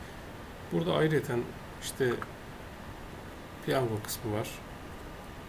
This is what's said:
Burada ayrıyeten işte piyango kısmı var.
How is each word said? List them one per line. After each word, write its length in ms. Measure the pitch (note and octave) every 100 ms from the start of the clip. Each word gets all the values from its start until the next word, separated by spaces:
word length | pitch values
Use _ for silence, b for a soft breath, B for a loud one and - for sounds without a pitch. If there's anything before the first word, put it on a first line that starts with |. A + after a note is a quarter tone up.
| B B B - - - -
Burada 220 | E3+ E3
ayrıyeten 460 | D3+ D#3 D3+ - A#2+ - - - -
işte 280 | - - B2+ A#2 - - - - - - - - - - - - - -
piyango 380 | - C#3 A#2+ G#2+
kısmı 280 | - - A2+
var. 160 | G#2+ A2+ - - - - - - - - -